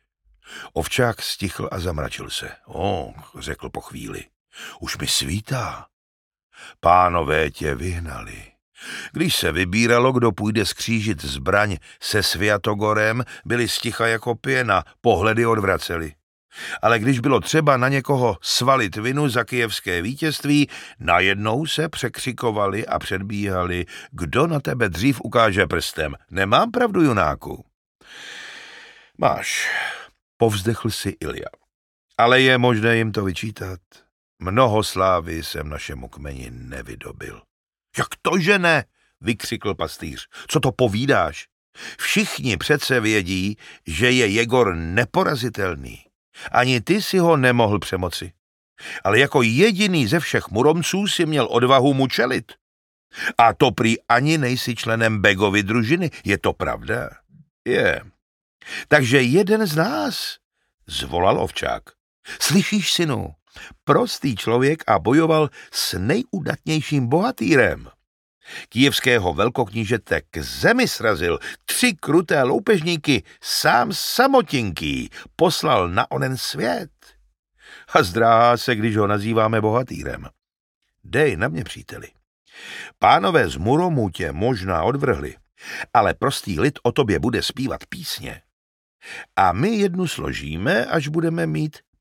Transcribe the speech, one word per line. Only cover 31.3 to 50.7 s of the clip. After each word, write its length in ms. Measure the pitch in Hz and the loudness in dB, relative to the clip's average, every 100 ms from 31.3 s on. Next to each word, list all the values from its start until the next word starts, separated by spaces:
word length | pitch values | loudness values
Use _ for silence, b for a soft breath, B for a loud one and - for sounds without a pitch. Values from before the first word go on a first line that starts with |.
| 64 - - _ _ _ _ _ - | -8 -12 -16 _ _ _ _ _ 2
„Ale 240 | 120 127 | 6 6
je 160 | 131 127 | 6 6
možné 400 | 123 113 113 117 | 4 4 2 2
jim 140 | 113 | 0
to 120 | 107 | -2
vyčítat. 560 | 98 87 110 101 95 90 _ _ _ _ _ - | -2 -4 -8 -8 -12 -12 _ _ _ _ _ -10
Mnoho 440 | 90 107 127 107 | -2 2 4 4
slávy 600 | 104 92 95 90 82 82 | 0 0 2 2 -2 -8
jsem 260 | 78 - 73 | -8 -10 -10
našemu 380 | 73 - 65 62 | -10 -12 -12 -14
kmeni 420 | - 71 65 62 | -14 -14 -12 -14
nevydobil.“ 920 | 60 64 65 62 - - - - - _ _ _ _ _ - | -16 -14 -14 -14 -16 -16 -14 -16 -18 _ _ _ _ _ -6
„Jak 100 | - - | -6 -4
to, 180 | - 185 | 0 2
že 200 | 165 202 | 2 4
ne?“ 260 | 175 151 - _ _ _ | 4 2 0 _ _ _
vykřikl 520 | 101 117 - 107 107 87 | -4 -4 -4 -6 -4 -4
pastýř. 520 | 82 - 82 64 - B B | -4 -6 -12 -12 -16 B B
„Co 120 | 147 | -2
to 120 | 131 | 0
povídáš? 760 | - 123 104 139 113 78 76 - _ _ B B B | 2 2 2 2 2 2 -4 -18 _ _ B B B
Všichni 600 | - 202 214 - 131 98 | -2 0 0 -2 -2 -2
přece 420 | - 156 - 127 | 0 0 2 0
vědí, 580 | 107 107 90 92 98 104 B B - | 2 0 0 -2 -2 -6 B B -8
že 240 | 80 123 | 0 4
je 160 | 127 110 | 4 4
Jegor 480 | 107 117 127 104 85 | 2 2 4 2 0
neporazitelný. 1300 | 82 98 120 165 180 139 120 107 95 76 64 53 _ _ _ B B | -2 0 0 0 0 -2 -4 -4 -4 -6 -12 -18 _ _ _ B B
Ani 300 | 117 127 123 | 2 4 2
ty 200 | 104 208 | 2 0
si 160 | - 190 | 2 2
ho 200 | 170 151 | 4 4
nemohl 420 | 127 120 110 101 | 4 4 4 2
přemoci. 520 | - 92 90 - 87 _ _ _ _ _ B B | -2 -4 -4 -6 -12 _ _ _ _ _ B B
Ale 160 | 95 110 | 2 4
jako 220 | 139 143 | 4 4
jediný 640 | 117 123 220 180 208 175 107 | 2 4 4 4 0 2 2
ze 120 | 160 | 0
všech 300 | - 117 - | 0 -4 -2
Muromců 580 | 101 143 | 2 4